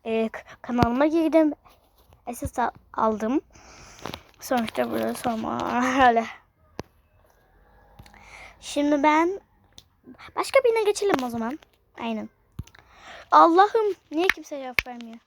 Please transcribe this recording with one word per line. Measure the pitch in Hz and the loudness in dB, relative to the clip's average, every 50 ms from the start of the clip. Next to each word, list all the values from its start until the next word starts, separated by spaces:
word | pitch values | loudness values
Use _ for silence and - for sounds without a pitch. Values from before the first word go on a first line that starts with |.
| _ | _
Ee, | 226 226 226 226 220 | -2 -2 -2 -2 -2
k-, | - - - - - _ | -4 -12 -18 -18 -20 _
kanalıma | - - 240 240 240 233 240 262 294 | -10 -4 0 0 0 0 2 2 2
girdim. | 311 302 339 320 320 269 320 311 302 285 _ _ - - _ _ _ _ _ _ _ - _ _ - 240 | 2 2 0 0 2 2 4 2 2 -2 _ _ -20 -20 _ _ _ _ _ _ _ -20 _ _ -14 -12
S | - 285 | -10 -10
S | 269 - - | -8 -4 -4
al-, | 233 - _ - _ _ | -4 -4 _ -10 _ _
aldım. | - - 226 220 220 202 220 220 262 330 _ _ _ - - - - - - - - - - - - - - - _ _ | -6 -2 -2 -2 -2 -2 -2 -2 -2 -2 _ _ _ -20 -20 -20 -20 -20 -20 -20 -20 -14 -12 -12 -12 -12 -18 -20 _ _
Sonuçta | - - 269 240 226 220 - 254 247 240 | -6 -2 -2 -2 -2 -2 -4 -4 -4 -4
burada | 233 233 220 226 240 | -2 -4 -4 -4 -6
sorma. | - - 254 226 226 226 226 233 240 - - 233 240 | -4 -4 -4 -4 -4 -4 -4 -4 -4 -4 -2 -2 0
<laughs> | 247 254 254 277 262 247 | 0 0 4 6 6 6
Öyle. | 233 226 226 - - - _ _ _ _ _ _ _ - - _ _ _ _ _ _ _ _ _ _ _ _ _ _ _ _ _ _ _ _ _ - - - - - - - - - - - - - _ | 6 4 -2 -4 -12 -18 _ _ _ _ _ _ _ -18 -18 _ _ _ _ _ _ _ _ _ _ _ _ _ _ _ _ _ _ _ _ _ -20 -20 -20 -20 -20 -20 -20 -20 -20 -20 -20 -20 -20 _
Şimdi | - - - 285 285 294 302 285 | -14 -6 -2 0 2 2 2 4
ben | 277 302 302 311 339 349 392 392 _ _ _ _ _ _ _ - _ _ _ _ _ - - - - - _ | 4 4 4 4 2 2 0 -4 _ _ _ _ _ _ _ -20 _ _ _ _ _ -20 -20 -20 -20 -12 _
başka | - 381 - - 539 - | -8 -8 0 0 2 2
birine | 480 453 453 | 4 0 2
geçelim | 427 415 403 - 415 403 - 269 254 | 0 0 -2 0 0 0 0 0 -2
o | 240 | -6
zaman. | 233 233 220 233 285 - - _ _ _ _ _ _ - | -6 -6 -6 -8 -8 -12 -16 _ _ _ _ _ _ -10
Aynen. | 240 233 226 214 208 220 _ _ _ _ _ - - - _ - _ _ - - - - - - - _ | -8 -8 -8 -8 -10 -14 _ _ _ _ _ -16 -16 -16 _ -20 _ _ -20 -20 -20 -20 -20 -20 -4 _
Allah'ım, | - 302 320 339 330 359 392 415 - 453 427 415 370 _ _ _ | 6 6 8 8 8 6 6 6 4 0 0 0 -4 _ _ _
niye | 294 311 359 392 | -4 -2 -2 -2
kimse | - 330 311 - 311 | -2 -6 -14 -14 -12
cevap | 277 262 254 247 - - | -12 -10 -6 -6 -6 -6
vermiyor? | 254 247 240 233 226 226 233 _ | -6 -16 -16 -16 -18 -18 -20 _